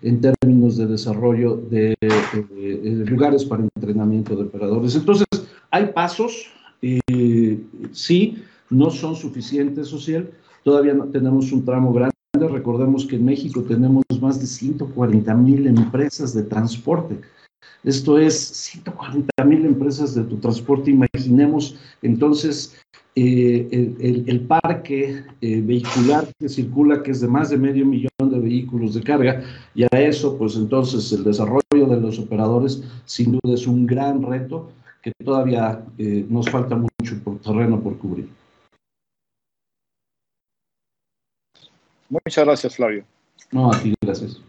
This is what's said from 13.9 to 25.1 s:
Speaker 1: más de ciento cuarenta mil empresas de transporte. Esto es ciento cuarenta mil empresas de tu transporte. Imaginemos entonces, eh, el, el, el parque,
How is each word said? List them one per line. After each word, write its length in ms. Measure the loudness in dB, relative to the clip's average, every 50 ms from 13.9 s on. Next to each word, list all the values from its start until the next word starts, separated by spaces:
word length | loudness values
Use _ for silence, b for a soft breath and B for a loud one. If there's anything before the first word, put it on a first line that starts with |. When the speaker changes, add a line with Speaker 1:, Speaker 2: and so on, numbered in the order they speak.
| 4 4 2 _ -2 -2
Speaker 1:
más 180 | 0 0 0 -2
de 60 | -4
ciento 420 | -8 -8 -6 -6 -6 -4 -4 -6 -8 -4
cuarenta 400 | -2 0 2 2 2 2 2 2
mil 320 | 4 6 6 4 4 4
empresas 720 | 4 4 4 4 2 2 -2 -2 -2 -2 -6 -8 -4 -4
de 80 | -4 -4
transporte. 760 | -4 -2 -2 -2 -2 -4 -6 -4 -2 -2 -2 -2 -6 -10 -12 b b b b b b _ _ b b b b _
Esto 360 | -2 -2 -2 2 4 4 6
es 180 | 6 4 2 0
ciento 560 | -4 -8 -12 -14 -16 -14 -16 -14 -14 -14 -14
cuarenta 480 | -12 -14 -8 -4 -4 -4 -4 -2 2 4
mil 220 | 4 4 4 4
empresas 480 | 2 2 2 0 -2 -2 -2 -4 -2 -2
de 100 | -2 -4
tu 140 | -4 -6 -4
transporte. 540 | -2 -2 -2 -2 0 0 0 0 2 4
Imaginemos 840 | 4 4 4 2 _ -4 0 4 6 6 6 4 2 0 -2 -4 B B B B B B -2
entonces, 720 | 0 0 2 4 2 2 2 0 -2 -4 -4 -8 -14 b b b b b b b _ _
eh, 520 | 2 2 4 4 4 4 4 2 2 0 -2
el, 260 | -2 -2 -2 -2 -2 -4
el, 300 | -2 -2 -2 -2 -2 -2
el 120 | -2 -2
parque, 840 | 0 2 0 0 2 0 -4 -4 -6 -6 -4 -4 -4 -4